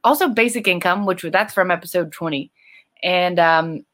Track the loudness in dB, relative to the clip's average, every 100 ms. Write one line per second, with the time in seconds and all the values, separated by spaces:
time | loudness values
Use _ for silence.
0 | 0 2 2 2 0 0 -2 0 0 0
1 | -2 -4 -2 -2 0 0 0 0 -2 -4
2 | -4 -6 -6 -6 -8 _ _ -20 _ _
3 | -2 0 2 2 4 4 0 -6 -12